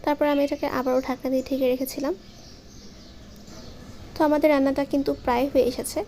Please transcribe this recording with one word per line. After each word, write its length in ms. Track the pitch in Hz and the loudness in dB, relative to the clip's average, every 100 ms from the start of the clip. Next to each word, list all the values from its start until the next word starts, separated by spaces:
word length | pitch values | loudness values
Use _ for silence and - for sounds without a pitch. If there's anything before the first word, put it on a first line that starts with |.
তারপর 240 | 302 294 294 | 0 2 4
আমি 140 | 285 | 4
এটাকে 240 | 285 294 285 - | 2 0 -2 0
আবারও 200 | 254 254 262 | 2 0 0
ঢাকনা 200 | 254 262 | -4 0
দিয়ে 140 | 262 262 | 0 0
ঢেকে 180 | 269 262 | 0 2
রেখেছিলাম। 400 | 254 262 - 277 370 - - - - - - - - - - - - - - - - - - - | 2 -2 -2 -4 -4 -10 -20 -18 -18 -18 -18 -18 -18 -18 -18 -18 -18 -16 -16 -14 -16 -16 -16 -12
তো 60 | - | 2
আমাদের 260 | 302 302 311 | 4 6 6
রান্নাটা 340 | 285 269 269 277 | 6 4 2 0
কিন্তু 200 | 285 277 285 | 0 0 -2
প্রায় 220 | - 240 277 | 0 2 4
হয়ে 160 | 277 247 | 4 2
এসেছে। 280 | - 185 311 | 0 -4 -4